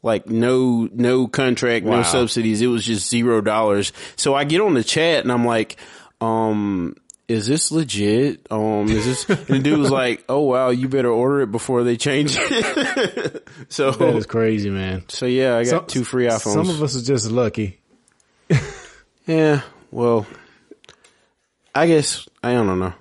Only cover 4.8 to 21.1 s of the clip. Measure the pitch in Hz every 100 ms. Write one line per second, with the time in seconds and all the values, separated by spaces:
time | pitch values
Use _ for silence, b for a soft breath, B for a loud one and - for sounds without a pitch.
4.8 | 110 160 165 151 123 123 120 117 104 -
5.8 | B B B _ 113 113 110 107 101 95
6.8 | 85 - _ - - 113 104 156 - 156
7.8 | 143 101 104 110 143 87 - 110 107 104
8.8 | 104 107 117 127 - 175 - 135 135 151
9.8 | 135 135 123 113 - 135 147 127 131 123
10.8 | 131 135 120 113 127 143 123 113 - 123
11.8 | 120 117 147 139 151 131 587 494 - -
12.8 | 262 - 440 - 151 - - - - -
13.8 | 135 131 165 117 104 113 113 110 101 98
14.8 | 92 92 - - 127 127 131 117 120 160
15.8 | 165 131 120 127 120 113 113 104 175 156
16.8 | 147 131 120 135 107 120 113 107 101 -
17.8 | _ _ _ _ _ _ _ 156 - -
18.8 | - - _ _ - 160 156 143 B B
19.8 | B - 120 113 104 B B B B -
20.8 | - b b